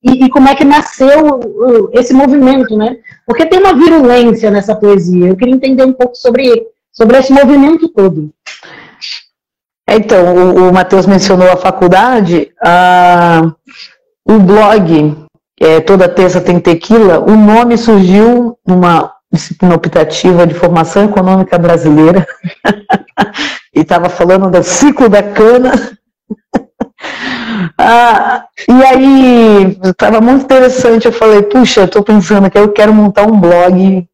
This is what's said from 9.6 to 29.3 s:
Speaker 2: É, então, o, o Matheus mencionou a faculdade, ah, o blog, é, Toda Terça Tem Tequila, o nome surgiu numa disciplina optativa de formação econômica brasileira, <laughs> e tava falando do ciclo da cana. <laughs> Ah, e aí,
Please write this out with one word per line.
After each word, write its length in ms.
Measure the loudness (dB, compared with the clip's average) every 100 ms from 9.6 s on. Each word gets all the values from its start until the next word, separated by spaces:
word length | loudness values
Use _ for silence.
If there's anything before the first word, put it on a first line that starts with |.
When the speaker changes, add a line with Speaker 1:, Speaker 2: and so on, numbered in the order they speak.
| _ _ -4
Speaker 2:
É, 60 | -4
então, 400 | 0 0 2 2
o, 340 | 2 2 2
o 40 |
Matheus 340 | 0 0 0 0
mencionou 440 | 0 0 0 2
a 60 | 0
faculdade, 960 | -2 -2 0 2 0 0 -2 -2 -4 _
ah, 880 | -2 0 2 2 2 2 2 0 -2 -6 _ -20 -20 _ _ _
o 160 | -2 2
blog, 760 | 4 2 2 0 0 0 -2 -6 -18 _ _ _
é, 200 | 0 0
Toda 280 | 0 0 0
Terça 320 | 0 0 0
Tem 200 | -2 -2
Tequila, 600 | 0 -4 0 2 2 0
o 160 | 2 2
nome 400 | 4 2 0 -2
surgiu 840 | 0 2 2 2 2 0 -4 -8 -4
numa 500 | 0 0 -2 -4 _ _
disciplina 440 | -8 -8 -2 0 0
optativa 720 | -2 -2 -2 -4 -4 0 0
de 60 |
formação 520 | 0 -2 -2 -2 -2 -2
econômica 520 | -2 -2 -2 -2 -2
brasileira, 680 | 0 0 0 2 2 2 -2 -10 -16 -8 -8 -8 -6 -8
<laughs> 760 | -6 -8 -8 -8 -12 -14 _
e 100 | -6
tava 260 | -2 -2 -4
falando 400 | -4 0 0 2
do 140 | -2
ciclo 460 | -2 0 0 2 2
da 140 | 2
cana. 480 | -2 0 2 2 0
<laughs> 220 | -4 -6 -16 _ _ _ -20 _ -10 -10 _ -16 _ -20 -14 -12 -12 -10 -10 -10 -4
Ah, 680 | 0 2 2 0 -4 -8 -10 -12 0
e 160 | 2
aí, 920 | 4 2 2 2 2